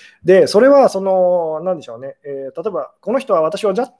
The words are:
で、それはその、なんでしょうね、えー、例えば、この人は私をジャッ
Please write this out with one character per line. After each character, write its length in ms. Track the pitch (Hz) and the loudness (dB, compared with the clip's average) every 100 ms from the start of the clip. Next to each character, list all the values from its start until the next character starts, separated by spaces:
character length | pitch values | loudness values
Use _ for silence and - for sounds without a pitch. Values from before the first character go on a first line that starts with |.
| - _ | -20 _
で、 240 | 165 190 139 | 2 4 4
そ 100 | 202 | 4
れ 100 | 262 | 4
は 200 | 285 226 | 6 4
そ 120 | 196 | 0
の、 600 | 190 190 180 180 165 156 | -2 0 2 0 -2 -6
な 100 | 175 | -6
ん 40 | 175 | -6
で 60 | |
し 40 | 123 | -10
ょ 80 | 117 | -16
う 40 | |
ね、 160 | 135 - | -16 -16
え 260 | 143 139 135 | -14 -12 -12
ー、 100 | - | -10
例 60 | 180 | -8
え 20 | |
ば、 200 | 170 135 _ | -8 -10 _
こ 120 | - | -6
の 80 | 254 | -6
人 120 | - | -2
は 100 | 185 | 0
私 220 | 156 190 | 0 -2
を 100 | 214 | -4
ジ 80 | 190 | -2
ャ 40 | |
ッ 40 | 262 | -6